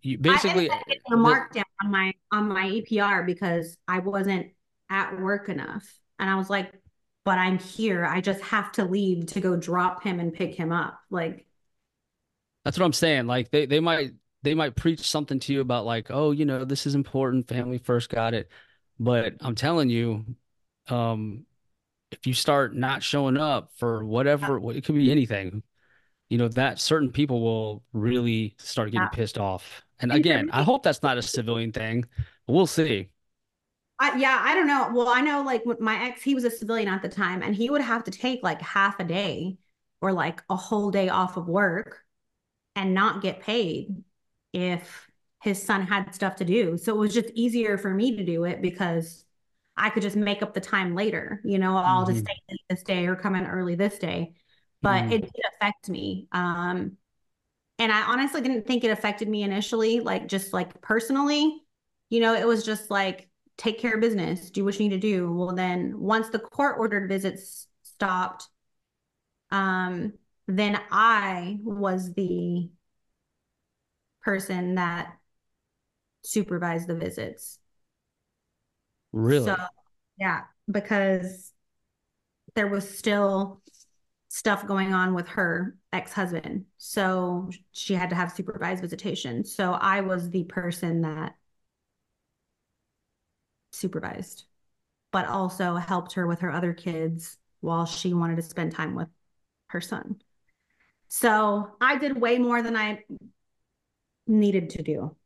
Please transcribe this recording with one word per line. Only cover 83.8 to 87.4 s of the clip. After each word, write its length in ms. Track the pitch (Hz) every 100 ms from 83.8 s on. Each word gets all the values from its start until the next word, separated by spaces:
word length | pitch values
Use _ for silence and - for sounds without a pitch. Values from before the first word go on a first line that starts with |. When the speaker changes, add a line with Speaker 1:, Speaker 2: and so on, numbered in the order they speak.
| _ _ _ _ _
Speaker 2:
stuff 380 | - 226 202 202
going 260 | 196 190
on 220 | 185 185
with 140 | 180 175
her 480 | - 175 170 190 - _
ex-husband. 720 | 185 - - 180 170 - 196 190 _
So 760 | - - 190 185 180 175